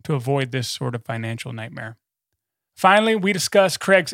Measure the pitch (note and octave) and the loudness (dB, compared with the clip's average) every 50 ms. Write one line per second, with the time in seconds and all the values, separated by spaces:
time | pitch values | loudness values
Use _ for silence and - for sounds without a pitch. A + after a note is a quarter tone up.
0 | _ - D#3 C3+ A#2 C3 C#3 C#3 C3+ B2+ B2 C3 A#2+ - - - C3+ B2+ A#2+ A#2 | _ -4 -4 -2 0 0 0 0 0 -2 -2 -4 -4 -4 -6 -6 -6 -6 -6 -6
1 | - - A#2 A2+ A2+ A2+ A#2 A#2 - C3 A#2 A2+ A2 A#2 - B2 A#2 A2 A2+ _ | -8 -8 -8 -6 -6 -6 -8 -8 -10 -10 -10 -12 -12 -12 -12 -14 -14 -14 -16 _
2 | _ _ _ _ _ _ _ _ _ _ _ _ _ _ _ - - F#3 G3 G#3 | _ _ _ _ _ _ _ _ _ _ _ _ _ _ _ 2 4 6 6 6
3 | A3 A3+ A3 G#3+ F3+ G3 G#3 F3+ - - - G3+ F#3+ F3+ - - - - G3 F#3 | 4 2 0 0 0 0 0 -2 -4 2 4 4 4 4 0 -2 2 4 4 4
4 | E3+ - | 4 0